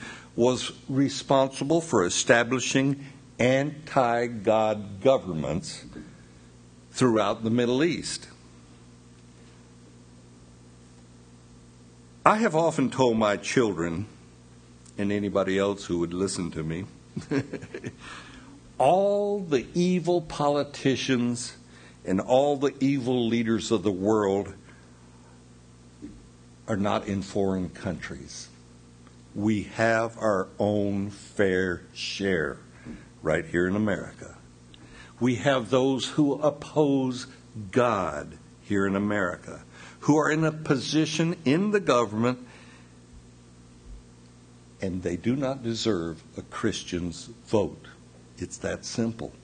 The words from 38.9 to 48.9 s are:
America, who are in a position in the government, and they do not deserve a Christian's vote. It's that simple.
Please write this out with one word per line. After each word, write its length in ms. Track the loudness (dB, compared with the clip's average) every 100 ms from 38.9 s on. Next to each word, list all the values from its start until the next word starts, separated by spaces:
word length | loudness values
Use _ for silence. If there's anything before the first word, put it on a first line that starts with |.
| 0
America, 640 | 0 0 -2 -4 -12 -16 -18 -20 -20 -6
who 160 | 2 4
are 140 | 4
in 140 | 2
a 60 | 0
position 840 | -2 -2 0 2 0 0 0 -2 0
in 260 | 0 2 2
the 100 | 0
government, 640 | 2 0 0 0 0 -2 -10 -20 -20 -20 -20 -20 -20 -20 -20 -20 -20 -20 -20 -20 -18 -18 -18 -20 -20 -20 -20 -20 -20 -8
and 220 | -6 -4
they 140 | -4 -4
do 200 | -2 -2
not 260 | -2 -4
deserve 600 | -6 -2 0 0 -2 -8 -12 -16
a 60 |
Christian's 840 | -14 -4 -4 -4 -6 -4 -4 -8 -14 -16 0
vote. 400 | 2 2 -6 -20 -20 -20 -20 -20 -12
It's 200 | -12 -8
that 260 | -8 -8
simple. 480 | -6